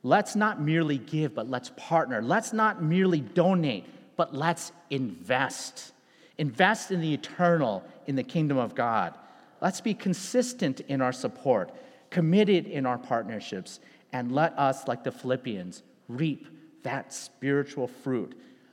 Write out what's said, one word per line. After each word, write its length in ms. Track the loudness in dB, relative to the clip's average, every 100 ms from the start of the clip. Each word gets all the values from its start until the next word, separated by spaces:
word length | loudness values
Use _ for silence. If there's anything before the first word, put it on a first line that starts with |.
Let's 340 | 4 2 4 0
not 240 | 0 0
merely 380 | 2 2 2 -2
give, 360 | -2 -2 -2
but 140 | -2 -4
let's 220 | -6 -8 -18
partner. 440 | 0 2 2 -2
Let's 300 | 2 0 0
not 300 | 2 2 2
merely 380 | 2 4 4 2
donate, 680 | 0 2 4 4 2 -2 -8 -20 -12 -2
but 180 | -2
let's 380 | 0 -2 -2 -8 -16 -6
invest. 1000 | -4 -4 -8 -2 0 0 -4 -12 -14 -18 _ _ _ -20 -6
Invest 520 | -4 4 4 4 -2
in 100 | -2
the 140 | 0
eternal, 680 | -2 -4 2 4 4 2 -2 -8 -14 -4
in 80 |
the 80 | -4
kingdom 360 | -2 0 2 2
of 160 | 0
God. 400 | 0 0 2 -2 -6 -20 -20 -20 _
Let's 200 | -2 -2
be 140 | -4
consistent 880 | -2 -2 -2 0 0 0 -2 -2 -4
in 200 | -4 0
our 120 | 0
support, 600 | -2 -6 -4 2 2 2 -8 -20 -20 _
committed 560 | 0 4 6 6 4 2
in 180 | -4
our 140 | -2 -2
partnerships, 840 | 0 -2 -2 -8 -8 -10 -10 -18 -20 -20 _
and 200 | -6 -2
let 260 | 2 2 2
us, 300 | 0 0 -4
like 160 | -4
the 80 | -6
Philippians, 720 | -6 -4 -2 -2 -6 -8 -14 -20 _ -12
reap 400 | -2 -2 -2 -10 -20 -20 _
that 300 | -8 -8 -8
spiritual 720 | -14 -16 _ 0 0 0 -4 -6
fruit 520 | -6 -4 -4 -4 -12 -20 -20 _